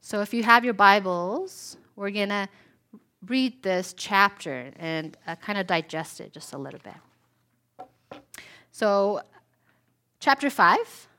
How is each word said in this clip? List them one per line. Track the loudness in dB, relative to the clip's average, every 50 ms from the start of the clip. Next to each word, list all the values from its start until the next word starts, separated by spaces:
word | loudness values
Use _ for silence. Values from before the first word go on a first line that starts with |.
| _
So | -6 -4 -4
if | -4 -2 -2
you | -2 6
have | 6 6 6 6
your | 2 2
Bibles, | 6 6 8 8 6 4 -2 -4 -4 -4 -4 -4 -6 -6 -8 -12 -16 -18 -18 -18 -20 _ _ _
we're | -10 -10 -6
gonna | -4 -4 -4 -2 -2 -4 -4 -6 _ _ _ _ _ _ _ _ -20 -20 _ _ _ _ -10
read | -4 -2 0 0 -2 -4 _ -4
this | -2 -2 -2 -2 -6 -12
chapter | -14 -8 0 4 4 4 4 2 -4 -10 -10 -8 -8 -10 -12 -16
and, | -12 -8 -6 -6 -6 -6 -8 -14 _ _
uh, | -12 -12
kinda | -10 -8 -6 -4 -4 -2
digest | 0 -2 -2 -2 -4 -8 -8 -8 -10 -12 -16
it | -18 -18 _
just | -20 -18 -14 -12
a | -12
little | -12 -12 -14 -16
bit. | _ -20 -20 -20 _ _ _ _ _ _ _ _ _ _ _ _ _ _ _ -20 -20 _ _ _ _ _ -20 -20 _ _ -20 -20 -20 -20 -20 -20 _ _
So | _ -2 0 2 2 2 2 0 -2 -4 -10 _ _ -20 _ _ _ _ _ _ _ _ _ _ _ _ _ _ _ _
chapter | 2 2 2 2 2 -4
five | 2 4 6 6 6 4 0 -4 -12 -20 -20 _ _